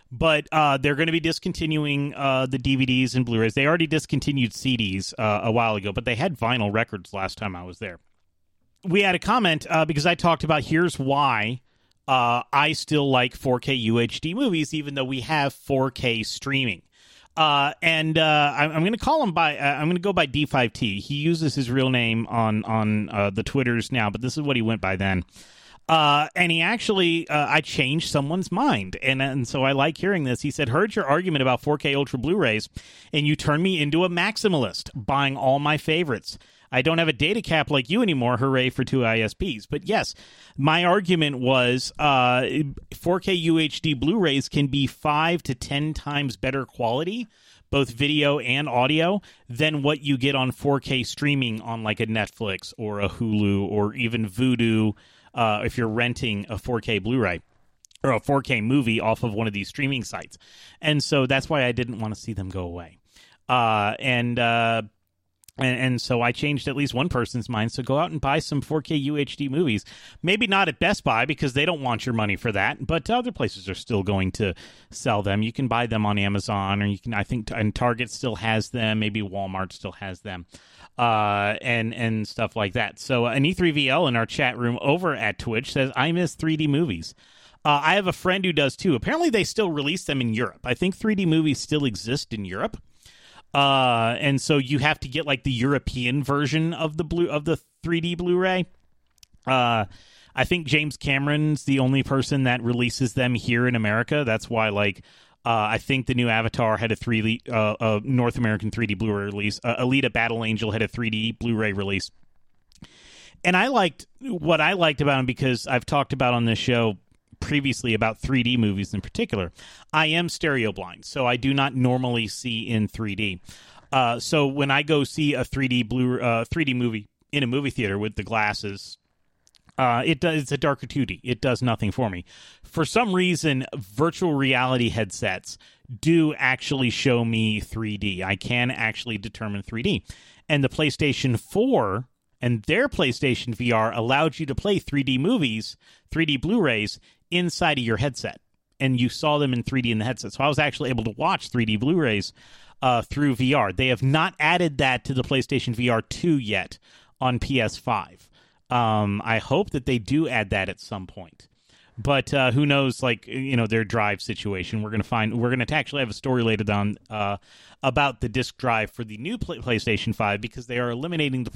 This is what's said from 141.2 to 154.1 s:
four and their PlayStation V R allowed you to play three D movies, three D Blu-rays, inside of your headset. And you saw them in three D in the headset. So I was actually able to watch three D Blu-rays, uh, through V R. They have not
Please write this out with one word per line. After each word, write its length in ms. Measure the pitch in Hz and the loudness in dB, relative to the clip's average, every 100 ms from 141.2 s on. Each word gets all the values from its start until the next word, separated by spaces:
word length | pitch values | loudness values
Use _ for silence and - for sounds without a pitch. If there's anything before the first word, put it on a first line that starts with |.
| 135 117 | 0 0
four 680 | - 190 262 208 104 101 131 _ _ - | 0 0 2 2 2 -2 -6 _ _ -4
and 220 | 123 113 | -2 0
their 240 | 104 185 269 | 0 0 0
PlayStation 640 | - 139 - 135 117 123 110 | 0 -2 0 0 -2 -4 -4
V 160 | 120 | 0
R 200 | 113 110 | 2 0
allowed 460 | 117 117 139 160 151 | 0 0 2 0 -2
you 60 | 143 | -6
to 100 | 131 | -4
play 240 | 208 190 | -2 -2
three 240 | - 143 | -2 -2
D 140 | 131 131 | 0 0
movies, 600 | 165 247 131 110 - - _ _ - | 2 2 0 -2 -8 -14 _ _ -8
three 140 | 156 160 | -4 -2
D 120 | 135 | -2
Blu-rays, 640 | 160 233 151 110 107 - _ _ - | 0 2 2 0 -2 -6 _ _ -4
inside 460 | 175 175 - 170 139 | -2 0 0 0 2
of 60 | |
your 140 | 117 110 | 0 0
headset. 420 | 139 - 104 - _ _ _ - | -2 -4 -10 -10 _ _ _ -2
And 200 | 131 127 | 0 2
you 100 | 123 | 0
saw 280 | - 151 147 | 0 0 2
them 160 | 139 | 2
in 100 | 123 | 0
three 180 | - 135 | -2 0
D 100 | 120 | 0
in 80 | 110 | 0
the 60 | 110 | -2
headset. 280 | 123 107 | -4 -8
So 100 | - | -2
I 40 | 139 | 0
was 120 | 147 | 2
actually 300 | 147 - 127 | 0 -2 -2
able 140 | 123 110 | -2 -2
to 100 | 110 | -2
watch 320 | 160 185 - | -2 -2 -2
three 160 | 123 110 | 0 2
D 120 | 107 | 2
Blu-rays, 560 | 131 180 131 104 - - - - - - | 2 2 2 0 -2 -10 -20 -20 -20 -2
uh, 200 | 131 120 | 2 2
through 340 | - 143 147 123 | 0 0 2 2
V 180 | 127 | 2
R. 200 | 143 101 | 4 2
They 140 | 92 131 | 0 0
have 160 | 120 | 2
not 320 | 131 | 2